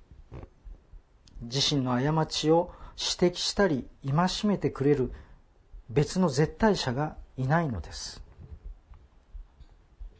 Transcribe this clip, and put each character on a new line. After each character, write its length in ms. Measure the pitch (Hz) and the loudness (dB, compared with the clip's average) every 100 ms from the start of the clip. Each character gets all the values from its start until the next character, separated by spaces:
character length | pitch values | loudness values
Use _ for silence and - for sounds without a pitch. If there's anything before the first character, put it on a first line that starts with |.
| - - - - - _ - - _ - _ _ - - | -18 -20 -18 -16 -16 _ -18 -20 _ -20 _ _ -20 -14
自 340 | 120 135 - | -6 -2 0
身 80 | 147 | 0
の 100 | 127 | 0
過 340 | 123 143 160 160 | 0 2 2 0
ち 240 | - 151 | 0 4
を 220 | 165 180 - - - | 4 4 -4 -16 -8
指 380 | - - 180 | -6 2 2
摘 20 | 175 | 2
し 180 | - | -2
た 140 | - 196 | 2 2
り 180 | 135 - - | 2 -4 -8
戒 240 | 139 151 180 - | -2 2 2 0
め 140 | 208 185 | 0 0
て 120 | 143 | -2
く 140 | - | 0
れ 100 | 139 | 2
る 180 | 135 120 - - - _ _ _ - - | 4 0 -4 -16 -20 _ _ _ -20 -4
別 300 | 117 151 185 | 0 2 2
の 100 | 175 | 2
絶 260 | 127 156 | 4 0
対 220 | - 220 175 | 2 2 2
者 160 | 131 | 0
が 240 | 123 156 - - - | -2 -4 -6 -12 -4
い 100 | 131 | 0
な 160 | 165 | 2
い 60 | 160 | 2
の 120 | 98 | -4
で 120 | - | -8
す。 300 | - - - - - - - - - - - - _ _ - - - - - _ - - - | -12 -12 -14 -18 -18 -18 -14 -14 -16 -18 -20 -20 _ _ -16 -16 -20 -20 -20 _ -16 -16 -16